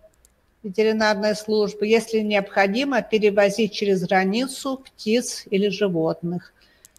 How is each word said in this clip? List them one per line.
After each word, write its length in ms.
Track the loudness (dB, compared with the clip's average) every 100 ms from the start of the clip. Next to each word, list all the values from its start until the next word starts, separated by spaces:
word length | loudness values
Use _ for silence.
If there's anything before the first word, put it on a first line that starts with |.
| -20 _ _ _ _ _
ветеринарной 720 | -6 0 2 2 2 2 0 -2
службы, 500 | -2 0 -2 -2 2
если 340 | 2 2 -2
необходимо 840 | 0 0 0 0 2 0 0 -2
перевозить 680 | 0 2 2 4 2 2 -2
через 300 | -2 0 0 2
границу 720 | 0 2 0 -4 -6 -8 -8
птиц 680 | -10 -8 -2 -2 -2 -10 -4
или 180 | 0 0
животных. 840 | 0 -2 0 -2 -2 -6 -6 -10 _ _ _ -20